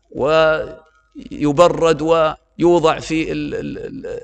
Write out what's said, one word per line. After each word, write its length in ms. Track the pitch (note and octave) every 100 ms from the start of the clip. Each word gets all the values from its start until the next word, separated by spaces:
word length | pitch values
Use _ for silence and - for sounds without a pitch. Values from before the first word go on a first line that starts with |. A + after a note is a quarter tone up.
| _
ويبرد 1900 | - C#3 D#3+ D#3 D#3 - - _ _ _ D4 - - D3 D3 F3 D3+ E3 D3+
ويوضع 960 | D#3+ E3 D#3 - _ - E3+ F3 D#3+ C#3
في 320 | B2 D#3+ D#3
ال-، 240 | D3+ D3 F#2
ال-، 220 | C#3+ -
ال-، 280 | - - - -